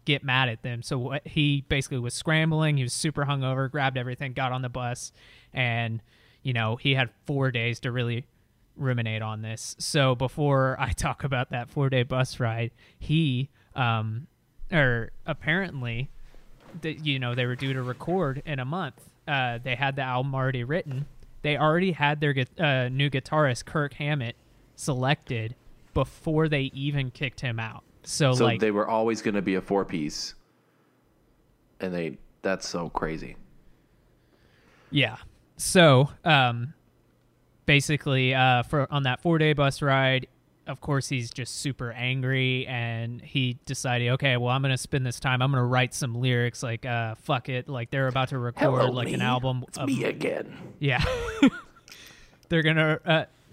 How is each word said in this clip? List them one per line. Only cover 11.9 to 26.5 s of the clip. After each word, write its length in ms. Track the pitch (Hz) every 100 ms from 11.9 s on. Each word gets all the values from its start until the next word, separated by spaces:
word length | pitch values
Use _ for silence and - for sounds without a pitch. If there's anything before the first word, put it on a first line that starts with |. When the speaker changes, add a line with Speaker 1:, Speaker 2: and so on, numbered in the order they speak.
| 131
Speaker 1:
bus 340 | 123 127 127 -
ride, 320 | 120 113 117 - - -
he, 540 | - 151 156 123 135 _ _
um, 540 | - 120 113 110 110 151 _ _ - -
or 380 | 170 135 117 113 - -
apparently, 840 | 156 - 170 190 139 120 117 131 - - - - - - 170
the, 120 | 160
you 260 | 147 156 135
know, 160 | 127
they 100 | 120
were 120 | 123 123
due 160 | 135
to 100 | 131
record 580 | 127 123 - 185 156 135 151
in 140 | 139
a 40 |
month. 300 | 127 175 156 - - _ -
Uh, 320 | 139 127 117
they 120 | 131
had 220 | 123 139 139
the 60 |
album 300 | 131 127 135
already 280 | 135 131 127
written. 440 | 120 165 151 131 143 - - -
They 140 | 151 143
already 340 | 151 160 190
had 280 | 156 147 151
their 120 | 147
gu-, 120 | 135 127 -
uh, 260 | 160 131 123
new 220 | 131 143
guitarist, 540 | 135 - 156 147 120
Kirk 300 | - 156 143
Hammett, 420 | - 147 151 120 - _ _ _ -
selected 800 | - 127 127 151 - 117 110 - - - -
before 560 | - 131 - - 156
they 140 | 160